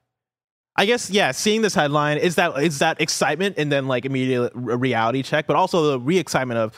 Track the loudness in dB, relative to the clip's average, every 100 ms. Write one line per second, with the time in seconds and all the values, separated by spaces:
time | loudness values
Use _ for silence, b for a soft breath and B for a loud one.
0 | _ _ _ _ _ _ _ -2 0 0
1 | 0 0 0 0 0 2 0 2 2 2
2 | 0 0 0 2 0 2 -2 2 0 0
3 | -2 0 -2 0 -2 -2 -2 0 0 -2
4 | -2 -2 0 0 -2 -4 -4 -2 0 0
5 | 0 0 0 -2 0 2 2 2 2 0
6 | 0 0 2 -2 0 0 -2